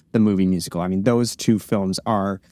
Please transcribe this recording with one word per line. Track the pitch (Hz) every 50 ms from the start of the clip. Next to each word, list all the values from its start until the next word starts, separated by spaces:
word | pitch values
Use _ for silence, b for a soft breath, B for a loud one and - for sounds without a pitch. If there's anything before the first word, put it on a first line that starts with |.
| b _
the | - 117
movie | 107 107 101 92 95 92
musical. | 92 87 82 - - 85
I | 87 92
mean, | 95 95 98
those | 123 120 120 120 113 -
two | - - - 113 101
films | - - 113 104 98 95 92 - -
are | - 113 101 95 98 98 90 b b